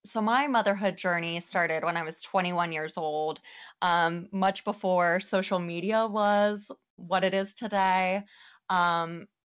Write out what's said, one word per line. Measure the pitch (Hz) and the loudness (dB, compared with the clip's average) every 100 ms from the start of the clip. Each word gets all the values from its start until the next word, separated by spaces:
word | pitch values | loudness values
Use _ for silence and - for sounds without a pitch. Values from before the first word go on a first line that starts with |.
| - | -10
so | 226 | -2
my | 214 247 285 | 2 2 2
motherhood | 240 208 202 196 - | 2 2 0 0 -2
journey | 185 175 165 170 | -2 -2 -2 -6
started | - 190 170 160 | -4 -2 0 0
when | 160 170 | -2 -2
I | |
was | 160 160 | -4 -10
twenty-one | - 190 180 175 170 | -4 -2 0 0 -2
years | 156 156 180 | -2 -8 -6
old, | 156 151 156 151 - - - - | -4 -2 -2 -4 -10 -20 -18 -4
um, | 180 175 170 170 - | 2 4 2 0 -6
much | 196 190 190 | 0 0 0
before | - 208 185 180 175 180 | -4 -4 0 4 4 2
social | 190 196 190 185 | 0 -2 0 -2
media | 175 170 185 220 226 | -2 -4 -2 0 0
was | 208 202 202 208 208 208 - _ - | 0 2 4 2 0 -10 -20 _ -18
what | 175 185 | -4 0
it | 185 | 2
is | 190 196 | 0 -4
today. | - 220 196 190 185 185 190 202 - - - - | -6 -4 0 2 2 2 -2 -6 -18 -20 -16 -4
Um, | 185 175 170 165 170 - _ _ _ | 0 2 2 -2 -8 -14 _ _ _